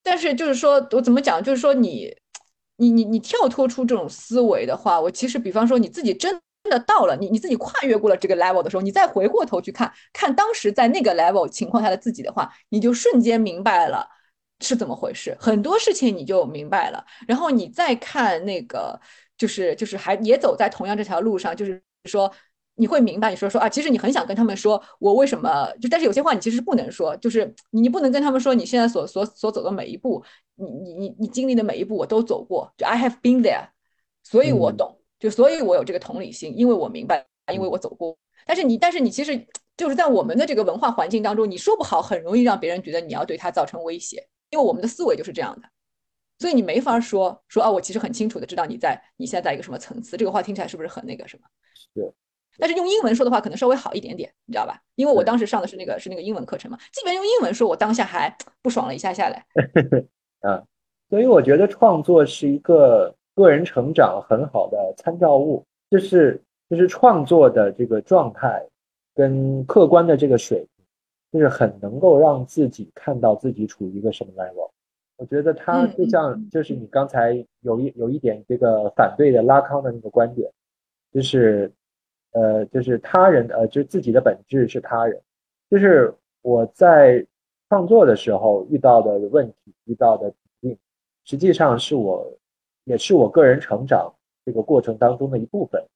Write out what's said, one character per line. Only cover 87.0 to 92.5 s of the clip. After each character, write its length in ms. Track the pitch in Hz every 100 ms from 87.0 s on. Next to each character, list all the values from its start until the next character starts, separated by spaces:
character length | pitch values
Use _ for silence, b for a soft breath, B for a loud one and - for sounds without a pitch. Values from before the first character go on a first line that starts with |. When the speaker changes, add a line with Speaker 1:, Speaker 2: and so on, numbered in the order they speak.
| 139 123 - _ _ _ _
Speaker 2:
创 180 | 202 175
作 180 | 226
的 100 | 160
时 200 | 107 -
候 320 | 98 110 101 92
遇 80 | 147
到 220 | 131 117
的 160 | 107 101 104
问 180 | 139 120
题、 260 | - _ _
遇 100 | _
到 220 | 117 120 107
的 140 | 101
瓶 400 | - _ _ 127
颈， 80 | 113 _ _ _ _
实 120 | _ 139
际 160 | 185
上 260 | 170 156 117
是 160 | -
我， 360 | 143 104 92 64 62 _